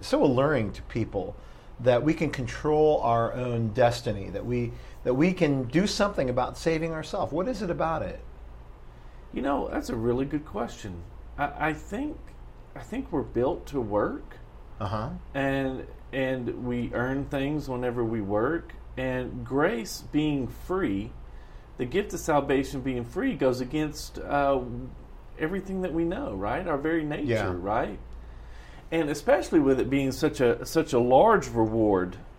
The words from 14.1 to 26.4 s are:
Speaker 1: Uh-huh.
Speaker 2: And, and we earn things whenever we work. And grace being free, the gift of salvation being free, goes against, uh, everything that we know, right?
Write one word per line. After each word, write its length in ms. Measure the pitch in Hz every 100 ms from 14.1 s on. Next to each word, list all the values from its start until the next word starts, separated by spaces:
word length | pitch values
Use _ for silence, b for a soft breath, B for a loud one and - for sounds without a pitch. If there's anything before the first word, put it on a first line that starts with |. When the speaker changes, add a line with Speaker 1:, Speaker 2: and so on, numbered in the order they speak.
| 277 - - - - - -
Speaker 1:
Uh-huh. 300 | 104 107 123 180 - 139
Speaker 2:
And, 500 | 139 135 131 131 - - -
and 520 | 131 131 131 117 - 123
we 260 | 120 117
earn 320 | 113 127 139 131
things 420 | 139 139 151 131
whenever 340 | 123 123 120
we 180 | 113 113
work. 520 | 98 104 127 165 - - - 127
And 500 | 131 127 123 123 117
grace 580 | 135 170 233 202 - -
being 360 | 147 151 143 117
free, 640 | - - 185 147 98 113 - B B B B B -
the 80 | 120
gift 280 | 180 208
of 60 | 180
salvation 600 | - 147 135 135 135 143
being 220 | 131 123
free, 320 | 120 185 269 190
goes 260 | 131 123
against, 560 | 123 151 151 147 - -
uh, 400 | - 143 139 135 123 120 131 - - - - -
everything 420 | 156 190 190 190
that 120 | 185
we 100 | 160
know, 300 | 170 208 285
right? 340 | 98